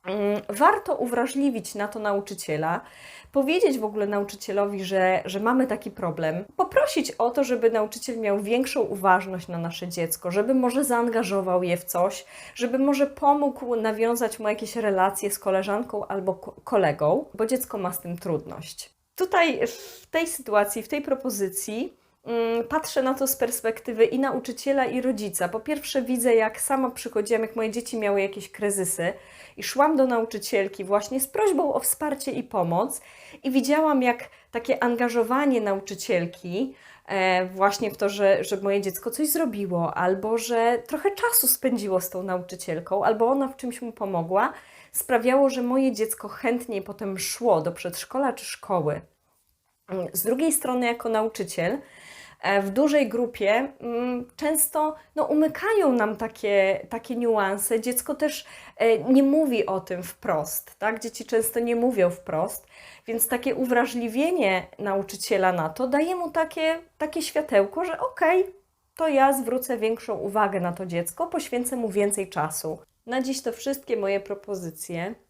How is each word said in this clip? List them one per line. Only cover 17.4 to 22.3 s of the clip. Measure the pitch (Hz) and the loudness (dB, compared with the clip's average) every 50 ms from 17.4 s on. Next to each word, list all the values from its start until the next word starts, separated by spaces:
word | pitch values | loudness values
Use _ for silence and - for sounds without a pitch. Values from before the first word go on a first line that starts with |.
| 220 | 0
dziecko | 226 262 254 254 - - | 0 0 -2 -2 -4 -6
ma | 208 185 180 175 | -4 -4 -4 -6
z | - | -6
tym | - 175 175 | -8 -8 -10
trudność. | 170 - 190 160 151 156 165 - - 160 - - - - - _ _ _ _ _ | -6 -4 -4 -4 -4 -4 -8 -12 -12 -14 -14 -14 -14 -16 -16 _ _ _ _ _
Tutaj | - 370 370 - 359 339 320 254 - - | -4 -2 2 4 4 4 4 2 0 -2
w | - - - - - - - - | -2 -2 -10 -16 -18 -18 -20 -14
tej | _ - 320 330 | _ 0 0 0
sytuacji, | 320 - - 262 - 208 208 208 208 - 220 214 | 0 -4 -8 -4 2 4 4 4 4 0 -6 -4
w | |
tej | - 311 294 | -4 -4 -4
propozycji, | 294 302 269 262 - 262 208 202 196 190 190 - - - 208 233 320 370 - _ _ _ _ _ _ | 0 -2 -2 -2 -2 -4 -2 -2 -2 -2 -4 -6 -6 -6 -4 -4 -6 -6 -8 _ _ _ _ _ _
mm, | - | -4